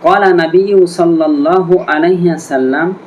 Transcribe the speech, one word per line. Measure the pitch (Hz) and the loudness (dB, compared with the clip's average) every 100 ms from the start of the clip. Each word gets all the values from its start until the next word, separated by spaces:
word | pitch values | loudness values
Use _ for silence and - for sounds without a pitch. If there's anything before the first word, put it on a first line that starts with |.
ক্বালা | 160 196 196 | 0 2 2
নাবিয়্যু | 175 160 175 196 196 175 | 2 2 0 2 2 2
সাল্লাল্লাহু | 175 170 165 156 147 147 185 170 180 - | 0 0 2 0 0 0 0 2 0 0
আলাইহি | 156 170 185 175 | -2 0 0 0
ওয়াসাল্লাম | 160 - 135 131 139 170 190 | -2 -6 -4 -2 -2 -4 -6